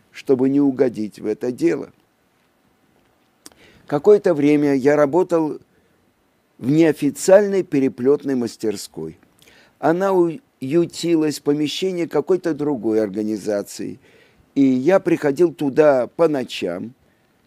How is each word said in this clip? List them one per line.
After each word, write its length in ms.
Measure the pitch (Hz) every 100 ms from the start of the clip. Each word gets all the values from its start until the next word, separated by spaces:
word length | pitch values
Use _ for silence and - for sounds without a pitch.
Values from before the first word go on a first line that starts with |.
| _
чтобы 380 | - - 131 135
не 100 | 139
угодить 600 | 139 127 131 104 104 -
в 60 | 107
это 280 | 107 123
дело. 400 | 123 165 147 - _ _ _ _ _ _ _ _ _ _ _ _ _ _ _ - - _ _ -
Какое-то 460 | 147 202 208 196
время 420 | 151 147 147 147 139
я 220 | 131 147
работал 640 | 143 160 180 165 151 - - _ _ _ _ _ _ _ _ _
в 120 | 113
неофициальной 920 | 151 165 143 143 131 - 190 202 196
переплетной 720 | 180 143 131 107 127 147 143 131
мастерской. 840 | 113 - 110 101 - - 80 82 _ _ _ _ _ _
Она 320 | 143 170 196
у-, 280 | 185 170 151 - _
ютилась 800 | 131 170 170 - 170 165 156 143
в 40 |
помещении 640 | - 147 147 - 190 180 156
какой-то 480 | 151 143 185 170
другой 480 | 143 147 135 110 107
организации, 960 | 107 98 107 107 95 101 98 - 98 98 _ _ _ _ _ 135
и 60 |
я 380 | 135 127 135 190
приходил 540 | 175 165 147 139 175
туда 540 | - 147 127 151 135 117
по 200 | - 165
ночам, 640 | 143 117 - 95 87 107 135 _ _ _ _